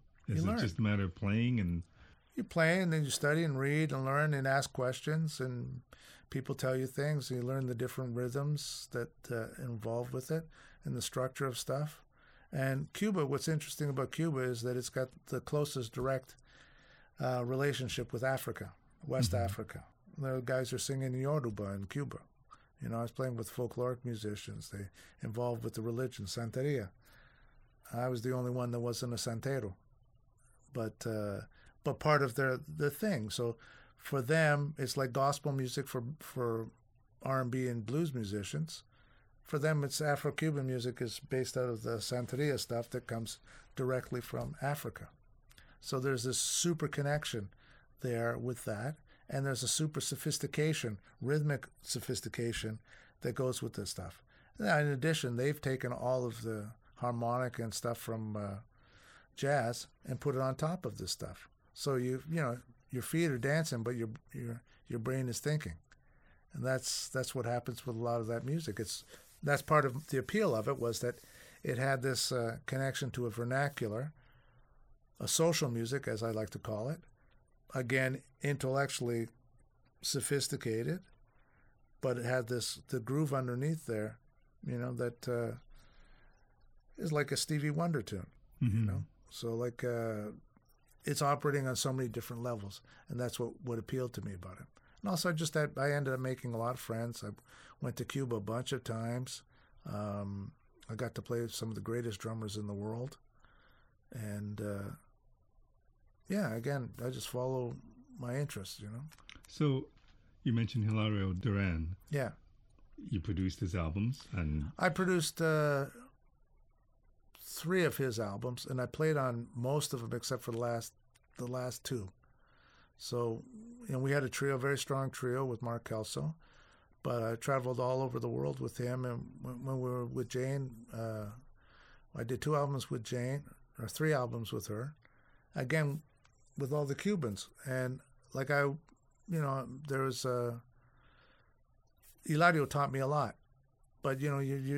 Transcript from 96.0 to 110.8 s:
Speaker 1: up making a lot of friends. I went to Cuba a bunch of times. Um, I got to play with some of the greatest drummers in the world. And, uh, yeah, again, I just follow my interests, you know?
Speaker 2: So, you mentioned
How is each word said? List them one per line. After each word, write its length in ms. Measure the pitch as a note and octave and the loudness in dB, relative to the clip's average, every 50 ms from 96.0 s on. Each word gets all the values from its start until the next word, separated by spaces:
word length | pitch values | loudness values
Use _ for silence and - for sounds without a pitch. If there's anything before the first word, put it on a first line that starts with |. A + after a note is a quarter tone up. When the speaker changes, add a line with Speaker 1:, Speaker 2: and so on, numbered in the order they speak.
| C#3 C3+ C3 | 2 2 0
Speaker 1:
up 60 | B2+ | 0
making 340 | C3 C3 C3 - - B2 A#2 | 0 -2 -2 -2 -4 -4 -2
a 40 | A2 | 0
lot 160 | A2+ A#2+ B2+ | 0 0 -2
of 60 | A#2+ | -4
friends. 440 | - - A2+ A2+ A#2 A#2+ A#2 - G#2+ | -4 -4 -2 -2 -2 -4 -4 -6 -8
I 60 | G#2 G#2 - - - - - - - - - | -8 -10 -10 -14 -20 -20 -20 -20 -20 -10 -6
went 160 | C#3 B2+ A2+ - | -4 -4 -2 -2
to 80 | A#2+ | -4
Cuba 320 | - - C#3 C3+ A#2+ A#2 G#2+ | -2 -2 -2 0 0 0 -2
a 40 | |
bunch 300 | G2 G#2+ A2 B2 B2+ - | 0 -2 -2 -2 -2 -2
of 120 | C#3 B2 - | -4 -4 -2
times. 600 | - A2+ A2+ A2+ A#2 A#2+ B2+ B2+ - - - - _ - - - - - - - | -4 -4 -2 -2 -2 -2 -2 -4 -6 -8 -10 -12 _ -20 -20 -20 -20 -20 -16 -10
Um, 680 | - A2 G#2 G#2 G#2 G2+ G#2 G2+ G2+ G2+ G2+ G2 - - - _ - _ - - - | -6 -4 -4 -2 -2 -2 -4 -4 -4 -4 -6 -8 -8 -12 -16 _ -20 _ -18 -12 -10
I 60 | A#2 | -6
got 180 | G#2+ B2 A2+ - | -4 -4 -4 -4
to 60 | - | -6
play 200 | - - B2 A#2 | -4 -2 -2 -2
with 120 | A#2 A2 - | 0 -2 -4
some 160 | - A#2 A2+ | -4 -4 -4
of 60 | A2 | -4
the 60 | G#2+ | -4
greatest 380 | G2+ A2+ A#2 A#2+ A#2 A#2 G2+ - | -4 -2 -2 -2 -2 -2 -4 -4
drummers 380 | - A2+ A2+ A2 A2 G#2 G#2 G#2+ | -4 -6 -4 -4 -4 -4 -4 -4
in 80 | G#2 G2+ | -4 -4
the 60 | G2+ | -4
world. 440 | G2+ G#2 A2 A2 A#2 B2+ C3+ - - - - _ - - - - - - - - - - _ _ _ _ _ - | -4 -4 -4 -4 -4 -4 -6 -8 -12 -20 -20 _ -20 -20 -20 -20 -20 -20 -20 -20 -20 -20 _ _ _ _ _ -10
And, 460 | A#2 G#2+ G#2 G#2 G#2 G#2 G#2 G#2 G#2 | -8 -6 -4 -4 -4 -4 -4 -4 -4
uh, 300 | G#2 G#2 G2+ G2+ G2 G2+ - - - - - _ _ - - _ _ _ _ - - _ _ _ _ - - _ - - _ _ - - | -2 -2 -2 -4 -4 -8 -10 -12 -16 -20 -20 _ _ -20 -20 _ _ _ _ -20 -20 _ _ _ _ -20 -20 _ -20 -20 _ _ -6 -2
yeah, 260 | F#3+ G#3 F#3+ A#2 A2 | 0 0 2 2 0
again, 340 | A#2 A#2+ C#3+ C#3+ C3+ A#2+ G#2+ G#2 - - | 0 0 0 -2 -2 -2 -6 -6 -6 -6
I 40 | C3 | -4
just 180 | B2+ B2+ - - | -4 -4 -6 -4
follow 480 | - B2 B2+ C3 C3 B2+ B2 A#2+ C3 C3+ - - - - - - B3+ F#3 | -2 -2 0 0 0 0 0 -2 -4 -8 -12 -16 -20 -20 -20 -18 -12 -8
my 200 | B2 B2 B2 C#3 | -6 -4 -2 -2
interests, 400 | D3 C#3+ - G#2 F#2+ - - - | -2 -2 -4 -6 -8 -8 -10 -10
you 80 | G#2 G#2 | -10 -8
know? 140 | A2 B2 D3 D#3 - - - - - - - - | -8 -8 -10 -12 -14 -18 -20 -20 -20 -20 -20 -16
Speaker 2:
So, 420 | - - D#3 C#3+ C3 C3+ - - - - - - - - - - - - - | -2 2 4 4 4 2 0 -4 -12 -20 -20 -20 -20 -20 -20 -20 -20 -2 2
you 100 | C3+ A2+ | 2 4
mentioned 320 | A#2 A#2 G2+ - A2+ | 4 4 2 2 2